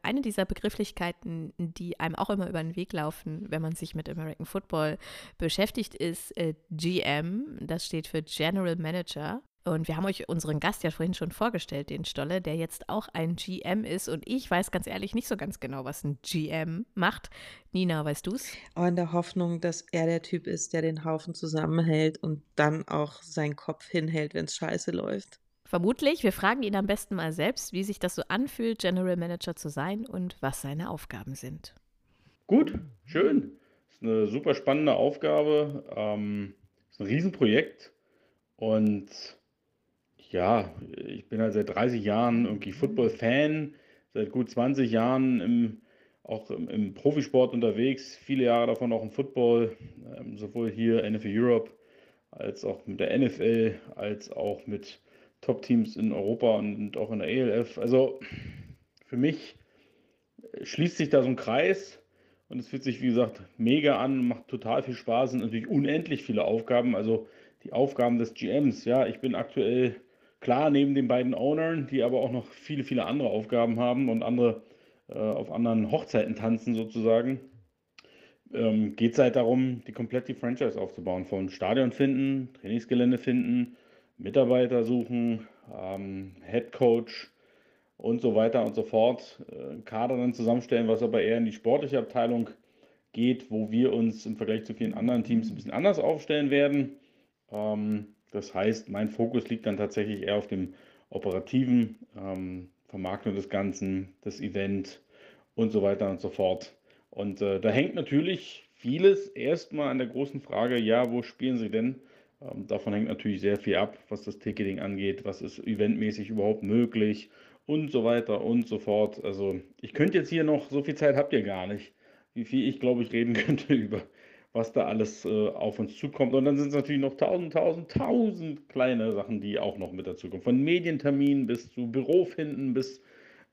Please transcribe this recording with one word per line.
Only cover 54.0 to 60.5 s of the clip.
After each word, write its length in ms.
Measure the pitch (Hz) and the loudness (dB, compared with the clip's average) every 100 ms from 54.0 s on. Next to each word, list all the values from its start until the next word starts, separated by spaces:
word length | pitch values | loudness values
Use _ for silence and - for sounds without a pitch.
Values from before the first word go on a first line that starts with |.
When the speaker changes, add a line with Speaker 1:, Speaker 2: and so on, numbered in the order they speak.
| 104 104 - | -8 -8 -8
Speaker 3:
auch 340 | - 95 95 - | -6 -4 -6 -6
mit 360 | 101 - - _ _ _ _ | -10 -10 -20 _ _ _ _
Top-Teams 560 | - 120 - 120 107 - | -4 -4 2 2 2 0
in 140 | 110 | -2
Europa 440 | 95 98 117 120 107 | 0 -2 2 4 2
und, 220 | 104 104 | 0 -4
und 200 | 104 - | -6 -4
auch 140 | 104 | -4
in 80 | 110 | -4
der 80 | 80 | -2
A 40 | |
L 200 | 123 123 | 0 2
F. 260 | 107 117 - | 0 -2 -2
Also 420 | 120 131 131 - - - - - - - _ _ _ | 2 4 4 0 -12 -14 -14 -14 -18 -20 _ _ _
für 120 | 123 | 0
mich 380 | 143 - - - _ _ _ _ _ _ _ _ - | 2 0 -6 -20 _ _ _ _ _ _ _ _ -18